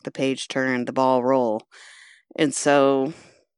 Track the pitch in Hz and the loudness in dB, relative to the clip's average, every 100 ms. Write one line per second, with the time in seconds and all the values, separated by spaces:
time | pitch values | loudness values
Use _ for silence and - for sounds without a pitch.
0 | - - 135 131 - 139 131 123 120 131 | -14 -4 -4 -4 -6 -4 -2 -2 -4 0
1 | 131 127 123 135 117 107 - - - - | 2 2 2 0 0 -4 -8 -20 -20 -20
2 | - - _ - 147 - 151 143 139 135 | -20 -20 _ -2 -2 0 2 4 4 2
3 | 139 - - _ _ | -2 -8 -20 _ _